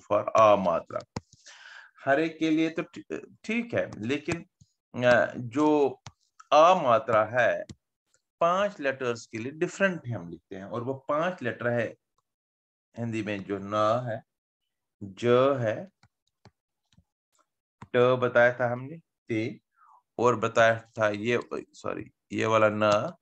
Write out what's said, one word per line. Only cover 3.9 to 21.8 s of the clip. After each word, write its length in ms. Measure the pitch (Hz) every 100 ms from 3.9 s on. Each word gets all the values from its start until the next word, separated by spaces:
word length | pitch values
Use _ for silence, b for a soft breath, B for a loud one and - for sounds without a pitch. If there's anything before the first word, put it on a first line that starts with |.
| 104
लेकिन, 440 | 107 147 147 170 - _ _ _ _ 117
अ, 280 | 123 120 80 -
जो 680 | 123 123 151 151 135 135 - - _ - _
आ 220 | 147 165
मात्रा 500 | 185 143 113 110 110
है, 400 | 107 123 113 87 - - _ _ _ _ _ _
पांच 400 | 170 185 208 196
लेटर्स 460 | 139 131 127 117 -
के 120 | 110
लिए 140 | 117
डिफरेंट 560 | 156 170 - 196 170 123
हम 200 | 107 87
लिखते 280 | 82 _ 95
हैं, 80 |
और 180 | 95 107
वो 120 | 120 131 -
पांच 340 | 147 170 180
लेटर 260 | 127 - 117
है 260 | 120 110 - _ _ _ _ _ _ _ _ _ -
हिंदी 260 | 117 110
में 220 | 104 101
जो 140 | 90 98
न 120 | 98 107 107 120 127
है, 140 | 110 - _ _ _ _ _ _ _
ज 240 | 101 95 120 123 135 135
है, 280 | 113 110 190 _ _ _ _ _ _ _ _ _ _ _ _ _ _ _ _ _ _ _ -
ट 20 | 127
बताया 560 | 123 127 123 123 120
था 200 | 123 123
हमने, 260 | 120 131 165 _ _ -
ते, 320 | 113 113 - _ b b b _ -
और 180 | 120 113
बताया 420 | 113 113 113 113 - -
था 100 | 110
ये, 320 | 104 107 120 -
सॉरी, 560 | - - -